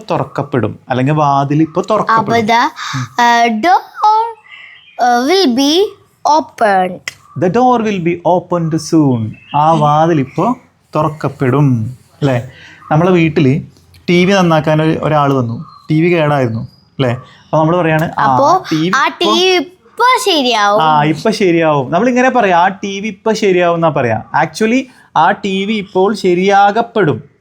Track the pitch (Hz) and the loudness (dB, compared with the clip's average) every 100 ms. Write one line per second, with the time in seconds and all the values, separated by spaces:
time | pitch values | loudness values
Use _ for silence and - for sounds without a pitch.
0 | - 160 131 - 139 131 107 107 - 123 | -4 -6 -4 -8 -4 -2 -4 -6 -6 -2
1 | 131 156 147 139 139 151 160 180 190 214 | -2 0 0 0 0 -2 -2 -4 -2 -2
2 | - 226 208 233 220 233 294 - - 135 | 0 0 0 -2 0 0 0 -4 -10 -8
3 | 127 - 240 233 233 220 330 403 - - | -8 0 2 2 0 0 0 0 -2 -2
4 | 427 440 466 440 - - - - - - | 0 0 -2 -8 -20 -20 -20 -20 -18 -2
5 | 247 240 262 381 339 233 277 330 415 - | 0 0 0 0 0 0 0 0 -2 -6
6 | _ _ - 302 - - 220 190 185 180 | _ _ -2 0 -2 -2 0 2 0 -6
7 | - - _ - 180 226 254 240 220 196 | -14 -16 _ -4 -2 2 2 2 0 -2
8 | 165 170 156 180 175 175 165 156 151 160 | -2 -2 0 0 0 -4 -2 -4 0 2
9 | 143 120 110 - - 143 156 165 147 151 | 2 0 -4 -10 -6 0 2 2 2 2
10 | 170 160 127 - 208 247 _ _ _ 151 | 2 0 -2 -2 -2 -4 _ _ _ -4
11 | 156 151 147 - 131 135 143 120 110 - | -4 -4 -8 -2 0 2 2 0 -4 -10
12 | _ - 143 120 - - - - - 151 | _ -4 -2 -2 -6 -18 -20 -16 -2 0
13 | 180 180 160 - 131 160 - - _ - | 2 2 2 2 0 0 -6 -20 _ -14
14 | - 175 180 202 175 156 151 156 160 165 | -2 0 2 2 2 2 0 0 0 -2
15 | 156 151 143 139 117 117 156 - - 156 | 0 0 0 0 -2 -6 -12 -16 -4 0
16 | 175 175 147 147 123 113 127 _ _ - | 2 0 0 0 -2 -4 -10 _ _ -6
17 | 127 120 - - - 151 156 180 160 156 | -4 -4 -10 -20 -4 0 0 0 0 0
18 | 165 - 139 127 285 381 370 311 180 262 | -2 -2 0 2 2 0 -2 -2 -2 0
19 | 311 - 339 330 370 359 359 - _ - | -2 -2 -2 0 2 0 -2 -12 _ -2
20 | 480 508 403 320 247 220 202 208 160 151 | 0 2 0 0 0 0 0 2 2 2
21 | 151 151 165 180 190 165 160 147 139 170 | 0 0 -2 0 2 2 2 0 0 -2
22 | 247 247 254 247 202 170 190 196 202 196 | 0 2 2 2 2 2 2 -2 -8 -8
23 | 214 196 226 214 208 180 175 170 165 151 | -8 -6 -4 0 2 2 2 2 0 0
24 | 120 110 - 135 160 - 220 254 262 - | -2 -2 -4 -2 -2 -2 0 0 -4 -16
25 | _ - 170 202 202 190 196 214 190 185 | _ 0 0 0 -4 -4 -2 -4 -4 0
26 | 190 208 190 175 190 196 202 202 233 220 | 0 0 0 0 2 4 4 2 -2 0
27 | 165 113 - _ | 0 -2 -8 _